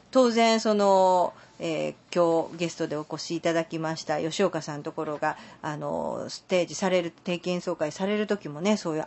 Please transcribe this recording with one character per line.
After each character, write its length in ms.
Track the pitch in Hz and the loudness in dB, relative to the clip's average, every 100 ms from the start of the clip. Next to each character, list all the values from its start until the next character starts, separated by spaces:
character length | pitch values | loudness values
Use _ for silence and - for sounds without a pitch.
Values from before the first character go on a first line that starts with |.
| - | 0
当 200 | 269 247 | 4 4
然 300 | 226 226 226 | 6 4 4
そ 140 | 220 | 2
の、 580 | 208 202 190 185 185 175 - - - | 4 6 6 6 6 2 -2 -20 -8
え 340 | 165 151 151 147 _ | -4 -2 -4 -8 _
ー、 340 | 175 170 165 | 2 4 2
今 60 | - | 0
日 60 | 165 | -4
ゲ 100 | 170 | -6
ス 80 | - | -4
ト 100 | 160 | -6
で 100 | 151 | -6
お 60 | |
越 160 | 151 156 | -8 -10
し 180 | - 165 | -6 -2
い 40 | |
た 120 | 170 | 0
だ 120 | 165 | 0
き 140 | 160 165 | -2 -4
ま 180 | 160 160 | -6 -6
し 80 | |
た 160 | - 151 | -4 -2
吉 240 | 160 156 | -2 0
岡 180 | 190 165 | 0 0
さ 120 | 156 | -6
ん 40 | 147 | -8
の 40 | |
と 80 | 151 | -8
こ 120 | 156 | -8
ろ 140 | 156 147 | -6 -4
が、 180 | 156 151 - - | -4 -4 -12 -12
あ 140 | 160 151 | -8 -6
の、 500 | 147 160 151 123 - | -6 -4 -4 -6 -8
ス 160 | - | -12
テ 200 | - 185 | -2 0
ー 20 | 165 | 0
ジ 80 | |
さ 160 | 151 190 | -2 0
れ 120 | 180 | 0
る、 80 | 170 | 0
定 280 | - - 175 | -6 -6 -4
期 120 | 180 | -2
演 100 | 180 | -4
奏 160 | 180 165 | -4 -4
会 160 | 151 | -4
さ 140 | - 190 | -4 -2
れ 120 | 208 | -2
る 80 | 208 | -2
時 220 | 202 151 | -4 -4
も 120 | 147 | -4
ね、 160 | 190 208 | 0 0
そ 160 | 175 | 0
う 40 | |
い 40 | |
う 60 | 156 | -4